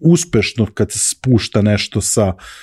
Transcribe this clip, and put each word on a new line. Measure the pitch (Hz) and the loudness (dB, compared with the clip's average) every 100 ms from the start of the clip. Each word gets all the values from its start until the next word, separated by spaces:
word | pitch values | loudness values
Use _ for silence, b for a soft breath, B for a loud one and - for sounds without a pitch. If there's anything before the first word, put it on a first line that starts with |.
uspešno | 160 175 - 113 - - 104 | 2 2 2 -2 -2 -2 -4
kad | - 104 | -2 -4
se | - | -2
spušta | - - 131 117 - 110 | -6 -4 0 0 2 0
nešto | 104 104 - 107 | 2 0 -2 -4
sa, | - - 98 90 B B | -2 0 0 -2 B B